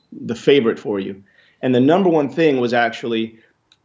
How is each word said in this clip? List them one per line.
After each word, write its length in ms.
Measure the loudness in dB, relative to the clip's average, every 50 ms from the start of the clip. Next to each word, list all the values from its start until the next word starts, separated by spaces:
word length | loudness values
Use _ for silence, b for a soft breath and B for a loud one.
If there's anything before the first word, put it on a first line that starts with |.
| _ _
the 240 | -18 -16 -10 -10 -10
favorite 420 | -2 2 4 4 4 4 2 -2 -2
for 200 | -6 -6 -6 -6
you?" 220 | -6 -8 -12 -16 b b b b b b b b
And 120 | -2 0 2
the 60 | 2
number 280 | 4 4 4 4 2 2
one 200 | 2 2 0 -2
thing 300 | -2 0 2 2 2 0
was 120 | 0 0
actually, 640 | 0 0 0 0 -2 -6 -6 -4 -4 -4 -4 -6 b b b b b b _ _ _ _